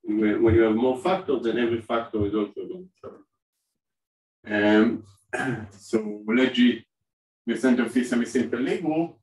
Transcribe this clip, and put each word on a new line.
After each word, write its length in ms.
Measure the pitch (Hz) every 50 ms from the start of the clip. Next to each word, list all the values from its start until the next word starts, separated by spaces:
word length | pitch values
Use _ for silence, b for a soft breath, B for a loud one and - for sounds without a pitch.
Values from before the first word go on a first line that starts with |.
| -
When, 380 | 110 104 110 107 107 104 101
when 120 | 113 113 -
you 80 | 117
have 120 | 113 110 107
more 240 | 113 123 131 127 -
factors, 460 | - - - - - - 135 113 110
then 140 | 113 110 120
every 220 | 120 117 117 117
factor 460 | - - 120 117 117 - - 107 101
is 80 | 101 101
also 260 | 107 101 98 - -
a 60 | -
normal 220 | - - 180 185 - _ _
subgroup. 220 | - 120 - - _ _ _ _ _ _ _ _ _ _ _ _ _ _ _ _ _ _ _ _ _ _ _ _ _ 107 107 104 104 104 107 107 113 120 - - - - _ _ _ _
Um, 360 | - - - 135 117 107 104 -
<clears throat> 60 | - -
so 460 | - - - 110 107 107 104 104 107
let 260 | 107 113 123 131 123
G 320 | 120 123 123 120 110 110 - _ _ _ _ _ _ _ _ _ _ _ _
be 80 | 117 113
a 20 |
center 320 | - 127 131 120 123 117 110
free 160 | - 127 120
semi-simple 560 | - 123 117 120 - - 127 110 - - 117
Lie 180 | 131 170 202 214
group. 380 | 175 156 156 160 170 165 - _